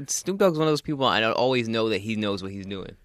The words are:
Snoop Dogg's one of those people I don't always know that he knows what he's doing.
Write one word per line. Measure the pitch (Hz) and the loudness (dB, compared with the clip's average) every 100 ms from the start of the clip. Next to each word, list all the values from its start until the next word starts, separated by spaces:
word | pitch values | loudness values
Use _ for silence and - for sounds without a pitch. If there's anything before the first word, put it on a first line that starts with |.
| 139 | -8
Snoop | - - 196 | -6 -4 2
Dogg's | 196 156 | 2 4
one | 156 | 2
of | |
those | 147 | 0
people | - 143 | -2 0
I | 127 98 | 2 4
don't | 113 | 2
always | - 127 127 113 | 2 2 2 2
know | 113 113 | 0 0
that | 98 | 0
he | 107 | -2
knows | 107 104 98 | -2 -2 -2
what | 95 | -6
he's | 98 95 | -10 -10
doing. | 98 - 92 | -10 -12 -18